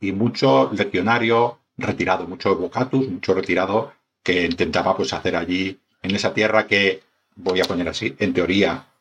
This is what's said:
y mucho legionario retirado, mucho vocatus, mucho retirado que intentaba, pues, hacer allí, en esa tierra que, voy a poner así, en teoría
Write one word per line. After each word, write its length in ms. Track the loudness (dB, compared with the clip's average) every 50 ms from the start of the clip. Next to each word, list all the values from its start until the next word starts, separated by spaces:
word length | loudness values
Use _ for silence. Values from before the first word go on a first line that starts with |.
y 120 | -6 -4
mucho 580 | -2 0 0 0 0 2 2 4 4 4 4 2
legionario 880 | 0 -2 -2 -2 -2 -2 0 2 2 2 2 2 4 4 2 2 -2 -6 _ _ _
retirado, 500 | -8 -6 -4 -4 -2 0 0 0 -2 -2 -8
mucho 260 | -8 -4 0 0 0
vocatus, 520 | 0 -2 -4 -4 -4 -4 0 0 -2 -2 -2
mucho 260 | -4 -4 -2 -2 0
retirado 580 | 0 0 0 0 0 0 0 0 -2 -2 -4 -10 _ _ _ _ _
que 220 | -2 -2 0 0 0
intentaba, 520 | 0 0 -2 -2 0 0 0 0 0 0
pues, 160 | 0 -2 -4
hacer 220 | -4 -4 -2 -2 -2
allí, 420 | -2 -2 -2 -2 -2 -4 -4 -8 -10 _ _ _ _
en 120 | -6 -4 -2
esa 180 | -2 -2 -2
tierra 340 | 0 2 2 2 4 2 2
que, 360 | 2 2 2 4 2 0 -2 -6 _ _ _ _ _ _
voy 240 | -6 -4 -2 0 0
a 40 | 0
poner 240 | 0 -2 -4 -4 -4
así, 260 | -6 -6 -6 -6 -4 -2
en 140 | -2 0 0
teoría 520 | 0 0 2 2 2 2 2 0 -4 -10 _ _ _